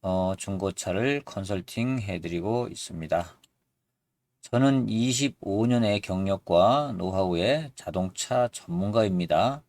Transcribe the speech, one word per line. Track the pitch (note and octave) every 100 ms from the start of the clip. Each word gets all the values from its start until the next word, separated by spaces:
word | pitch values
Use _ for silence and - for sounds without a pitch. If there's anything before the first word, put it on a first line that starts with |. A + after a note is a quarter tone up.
어, | F#2+ F#2 F#2 F#2+
중고차를 | - F#2+ F#2+ F2+ - F#2 B2 C#3+
컨설팅 | - - F#2+ G2 F2 - A#2+ C3
해드리고 | G2+ F2+ E2 E2+ F#2 A#2 A#2+
있습니다. | - - E2+ D#2+ E2+ E2+ - _ _ _ _ _ _ _ _ _ _ -
저는 | A#2+ C3+ C3+ A#2
이십오 | A2 B2 B2 C#3 - - G2 A#2
년의 | A#2+ A2 G#2
경력과 | - F#2 F#2+ F#2+ - E2+ G2 C3+ D3 G2
노하우의 | F2+ F#2+ F#2+ E2+ F#2+ D3 D3+ -
자동차 | - E2+ F#2 - - B2+ B2
전문가입니다. | - - F2 G2 A2 G#2+ F#2 F2 D2+ A2 C#3+